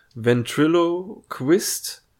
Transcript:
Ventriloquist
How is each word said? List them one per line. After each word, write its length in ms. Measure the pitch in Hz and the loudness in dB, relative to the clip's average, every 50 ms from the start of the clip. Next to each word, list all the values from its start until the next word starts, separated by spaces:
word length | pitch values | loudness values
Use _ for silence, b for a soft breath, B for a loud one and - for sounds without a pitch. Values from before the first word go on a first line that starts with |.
| _ _ _ | _ _ _
Ventriloquist 1900 | 120 110 120 123 123 117 - - 143 147 156 170 170 170 170 170 180 190 202 - - _ - - - 127 139 170 214 - - - - - - - - _ _ _ | -4 0 2 2 2 0 -2 0 2 2 4 4 2 2 0 -2 -4 -8 -10 -14 -18 _ -16 -12 -6 2 2 2 2 2 -2 -6 -6 -8 -12 -14 -14 _ _ _